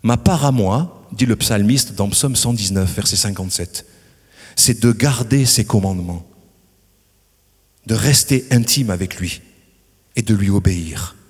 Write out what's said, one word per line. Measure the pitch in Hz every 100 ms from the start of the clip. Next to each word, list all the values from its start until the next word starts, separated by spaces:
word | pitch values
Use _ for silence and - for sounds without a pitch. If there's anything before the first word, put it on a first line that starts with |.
« |
Ma | 113 120
part | - 175 139
à |
moi, | 127 95 113 175 - -
dit | 104 127
le | 104
psalmiste | - 107 101 135 -
dans | 101 101
Psaume | - 143 120
cent | 123
dix-neuf, | 117 98 98 92
verset | - - -
cinquante-sept, | 104 98 92 - 87 - - - _ _ _ _ - -
c'est | - 113
de | 120
garder | 110 143 120 113 139
ses | 127 - 107
commandements, | 107 95 92 90 85 - _ _ _ _ _ _ _ _ _ _ _ _ _ _ _
de | -
rester | 110 151 143 - 131 127
intime | 123 113 - 117
avec | 90 92 -
lui | 90 - - _ _ _ _ _ _ -
et |
de | 110
lui | 104 98
obéir. » | 101 92 90 82 76 87 - -